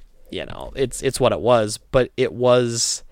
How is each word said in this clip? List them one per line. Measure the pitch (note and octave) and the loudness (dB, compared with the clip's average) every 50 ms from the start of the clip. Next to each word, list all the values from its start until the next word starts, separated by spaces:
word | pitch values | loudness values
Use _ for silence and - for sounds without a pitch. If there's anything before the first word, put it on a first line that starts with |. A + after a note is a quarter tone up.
| - - _ - - - | -20 -20 _ -20 -18 -12
you | - F2+ C#2+ | -10 -10 -10
know, | - G1+ - C2 A#1+ - | -10 -12 -14 -14 -10 -6
it's, | C3 C#3 B2 - - | -4 -4 -4 -4 -4
it's | - C3+ - - | -4 -4 0 2
what | B2+ A2+ | 2 2
it | G#2 D2+ | 2 2
was, | F#2 A#2 B2 A#2 G#2+ G#2+ G#2+ - - _ | 2 4 4 4 2 0 -4 -8 -6 _
but | - C3 B2 - - | 0 2 2 0 0
it | - B2+ G#2 | -2 -2 -2
was, | E2 A#2+ B2 B2 B2 B2+ B2 A#2 A#2 A2+ - - - - - - | -2 0 2 4 4 4 2 0 -2 -2 -2 -4 -4 -6 -10 -16